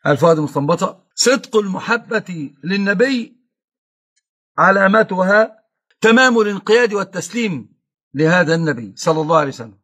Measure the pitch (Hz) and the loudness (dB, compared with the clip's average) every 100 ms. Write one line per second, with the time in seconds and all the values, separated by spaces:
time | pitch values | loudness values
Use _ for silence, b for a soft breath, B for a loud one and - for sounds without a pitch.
0 | 143 147 165 160 147 147 147 170 190 - | -2 2 2 2 -2 -4 -2 -2 -4 -8
1 | _ - 240 269 - 214 202 185 - 233 | _ -2 0 0 0 -2 -2 -8 -4 -6
2 | - 220 - 170 139 _ 165 202 196 196 | -4 -8 -6 -12 -12 _ -6 -2 -2 0
3 | 262 254 226 _ _ _ _ _ _ _ | 0 0 -6 _ _ _ _ _ _ _
4 | _ _ _ _ _ - 175 196 196 214 | _ _ _ _ _ 0 2 2 2 2
5 | 214 185 185 208 220 - _ _ _ _ | 0 -2 2 2 0 -4 _ _ _ _
6 | 220 226 262 233 208 196 - 226 240 202 | 4 4 4 2 0 -4 2 2 2 -2
7 | 185 185 - 240 220 147 104 _ _ _ | -6 -10 -8 -6 -4 -6 -12 _ _ _
8 | _ 131 156 180 156 165 160 127 104 - | _ -2 2 2 2 0 -2 -4 -10 -6
9 | 170 156 156 165 143 127 113 95 | -2 -2 2 0 0 -8 -18 _